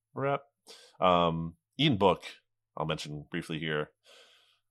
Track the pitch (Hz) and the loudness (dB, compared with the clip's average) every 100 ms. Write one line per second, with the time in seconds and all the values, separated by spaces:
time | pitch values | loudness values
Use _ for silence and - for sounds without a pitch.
0 | _ 123 139 139 - _ - - - - | _ -6 -4 -4 -8 _ -20 -20 -20 0
1 | 92 87 85 82 82 - _ - 151 107 | 4 6 4 0 -6 -12 _ -2 0 4
2 | 98 80 - - _ _ _ - 78 78 | 4 2 -4 -20 _ _ _ -8 -6 -6
3 | 76 73 73 87 - 78 78 76 76 _ | -8 -12 -8 -8 -6 -6 -4 -4 -6 _
4 | _ - - _ _ _ _ | _ -20 -20 _ _ _ _